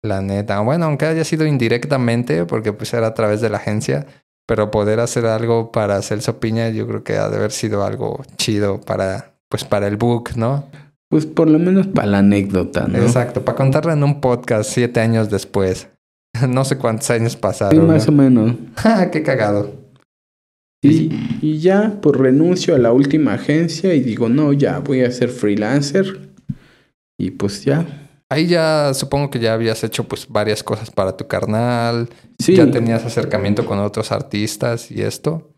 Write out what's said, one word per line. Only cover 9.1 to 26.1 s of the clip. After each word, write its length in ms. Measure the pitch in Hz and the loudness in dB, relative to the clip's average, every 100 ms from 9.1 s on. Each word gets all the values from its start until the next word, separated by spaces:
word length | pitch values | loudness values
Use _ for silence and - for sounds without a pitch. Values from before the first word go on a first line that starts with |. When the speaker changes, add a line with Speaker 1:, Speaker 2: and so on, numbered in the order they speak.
| 95 - _ _ | -4 -10 _ _
Speaker 1:
pues, 140 | 110 | -8
para 240 | - 107 101 | -2 0 0
el 80 | 104 | 0
book, 360 | 101 117 120 120 | 0 0 -2 -4
¿no? 320 | 117 143 - - - _ _ | -2 -2 -6 -18 -20 _ _
Speaker 2:
Pues, 160 | 160 147 | -2 0
por 220 | - 160 | 2 4
lo 80 | 156 | 4
menos 300 | 175 190 190 | 4 2 2
para 200 | - 104 | 0 2
la 100 | 101 | 4
anécdota, 680 | 98 101 98 95 - - - | 4 4 2 -2 -2 -2 -2
¿no? 100 | 92 | 2
Speaker 1:
Exacto, 480 | 120 123 123 123 - | 2 2 0 -4 -4
para 100 | - | 0
contarla 360 | 135 147 165 | 2 2 0
en 100 | 151 | 0
un 160 | 143 143 | 0 0
podcast 500 | 127 120 - 113 107 | 0 -2 0 -2 0
siete 260 | - 120 120 | 0 0 2
años 300 | 113 113 107 | 2 2 0
después. 580 | 101 - - 95 92 - _ _ _ _ | -2 -2 -2 0 -2 -8 _ _ _ _
<laughs> 140 | 117 131 | -2 0
No 160 | 127 | 0
sé 140 | 131 131 | 0 -2
cuántos 320 | 120 110 - | -2 -2 -2
años 240 | 120 117 - | 0 0 0
pasaron, 460 | - - 101 156 | -4 0 4 6
Speaker 2:
Sí, 40 | 165 | 6
más 200 | 156 135 | 4 4
Speaker 1:
¿no? 60 | |
Speaker 2:
o 20 | 147 | 4
menos. 380 | 135 123 110 120 - | 6 6 4 0 -8
Speaker 1:
<laughs> 100 | - | -2
Ja, 320 | 214 220 175 | 2 2 2
qué 100 | 156 | 0
cagado. 560 | 151 127 107 101 101 - - _ _ _ _ _ _ _ _ _ | -2 0 0 0 -2 -10 -20 _ _ _ _ _ _ _ _ _
Speaker 2:
Y, 280 | 143 160 156 151 151 - | 4 4 2 -4 -6 -4
y 180 | 151 156 | -2 0
ya, 400 | 175 196 220 208 | 2 4 2 0
pues, 140 | 151 135 | 0 4
renuncio 560 | 131 135 165 180 - | 4 4 4 2 2
a 60 | 151 | 4
la 120 | 117 | 4
última 420 | 123 143 151 135 101 | 4 4 2 2 0
agencia 580 | - 147 165 - 190 | 0 0 0 -2 0
y 60 | 160 | 0
digo, 280 | 127 104 117 | 0 -2 0
"No, 220 | 131 151 | 2 2
ya, 280 | 143 123 90 | 2 0 -2
voy 220 | 92 131 | -2 0
a 100 | 123 | 0
ser 180 | 127 120 | 0 -4
freelancer". 1000 | - 104 104 107 139 143 190 190 | 0 -2 0 0 0 0 0 -2